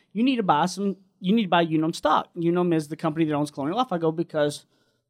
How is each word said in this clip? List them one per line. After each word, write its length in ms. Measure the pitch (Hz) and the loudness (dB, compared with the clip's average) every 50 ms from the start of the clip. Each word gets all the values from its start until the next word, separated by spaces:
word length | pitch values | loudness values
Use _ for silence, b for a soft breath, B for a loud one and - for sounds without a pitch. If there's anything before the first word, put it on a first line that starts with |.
| b b - | b b -4
you 80 | 196 | 0
need 140 | 240 277 262 | 0 0 0
to 60 | 233 208 | 2 2
buy 220 | 175 151 143 165 | 2 2 2 2
some, 300 | 180 180 185 202 202 185 - _ _ _ - - | 0 -2 -2 -4 -4 -4 -6 _ _ _ -4 0
you 80 | 180 | 2
need 120 | 220 233 214 | 2 2 2
to 40 | 170 | 2
buy 140 | 180 175 170 | 2 2 2
Unum 280 | 160 156 160 156 160 | 2 2 2 0 0
stock." 380 | 165 - - 294 294 - - - - | -2 0 0 2 2 0 0 -4 -6
Unum 360 | 180 165 170 175 180 180 175 | -2 0 0 2 2 2 2
is 160 | 165 160 151 147 | 2 0 -2 -4
the 80 | 160 | -6
company 280 | - - 160 151 160 165 | -4 -4 -2 0 0 0
that 60 | 151 | 0
owns 200 | 151 143 147 147 | 0 0 -2 -4
Colonial 240 | - 147 135 147 180 240 | -4 -6 -6 -4 -2 -2
Life. 140 | 254 254 | -2 -2
I 60 | 185 170 | -2 -2
go, 120 | 165 160 | -2 -2
"Because 540 | 160 165 170 - - 156 147 147 143 - - _ _ _ _ _ _ _ _ | -2 -2 -4 -4 -2 -2 -2 -2 -2 -6 -12 _ _ _ _ _ _ _ _